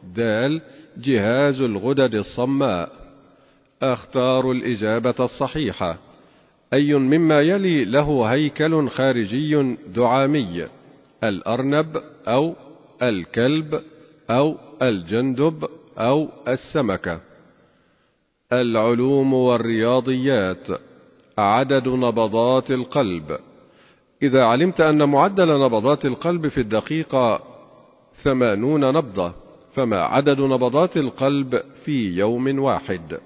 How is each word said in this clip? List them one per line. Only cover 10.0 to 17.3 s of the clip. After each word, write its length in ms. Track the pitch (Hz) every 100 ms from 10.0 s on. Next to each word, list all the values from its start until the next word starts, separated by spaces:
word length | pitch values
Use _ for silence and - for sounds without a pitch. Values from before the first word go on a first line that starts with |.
| 120 131 135 151 101 85 78 - - - _ _
الأرنب 760 | 110 95 - 117 135 147 160 156 - - -
أو 260 | 127 165 - - - - _
الكلب 760 | 123 98 82 113 123 156 151 156 - - - _ -
أو 260 | 120 151 147 - -
الجندب 840 | 127 101 85 110 131 123 156 156 156 - - -
أو 300 | 113 143 151 - -
السمكة؟ 720 | 131 - 156 117 92 90 85 -